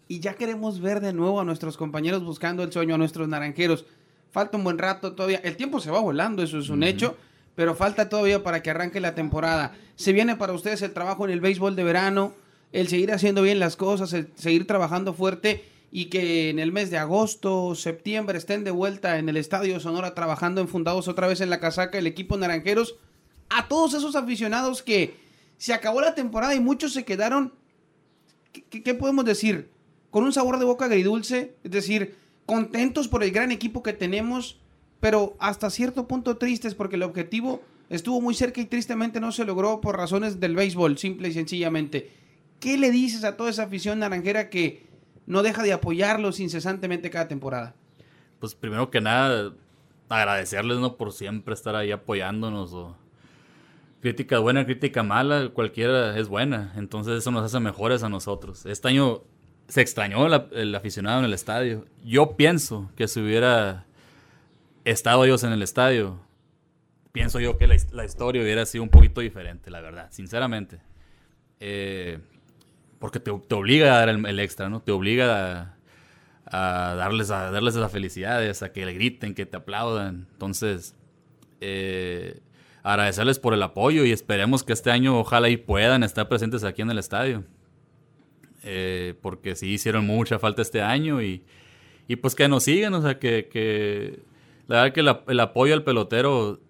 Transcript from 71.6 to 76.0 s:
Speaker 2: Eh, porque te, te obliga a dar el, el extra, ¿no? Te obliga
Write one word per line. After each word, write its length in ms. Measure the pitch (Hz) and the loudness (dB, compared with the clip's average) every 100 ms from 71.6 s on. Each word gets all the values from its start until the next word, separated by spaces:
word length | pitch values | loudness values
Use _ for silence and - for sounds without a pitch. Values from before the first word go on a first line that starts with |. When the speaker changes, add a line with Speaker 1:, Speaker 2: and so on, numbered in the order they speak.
Speaker 2:
Eh, 580 | 101 101 98 95 87 80 80 _ _ _ _ _ _ - | -10 -6 -6 -6 -8 -10 -14 _ _ _ _ _ _ -12
porque 200 | 107 - | -10 -8
te, 140 | - | -6
te 220 | 101 - | -6 -4
obliga 400 | 107 98 147 147 | -2 4 6 8
a 40 | 123 | 8
dar 100 | 113 | 6
el, 140 | 107 104 | 2 -2
el 120 | 101 | -2
extra, 280 | 101 - 98 | -4 -4 -8
¿no? 120 | 110 | -6
Te 120 | - | -2
obliga 840 | 101 95 120 123 107 92 90 90 - _ _ | 0 2 2 2 2 0 -6 -10 -16 _ _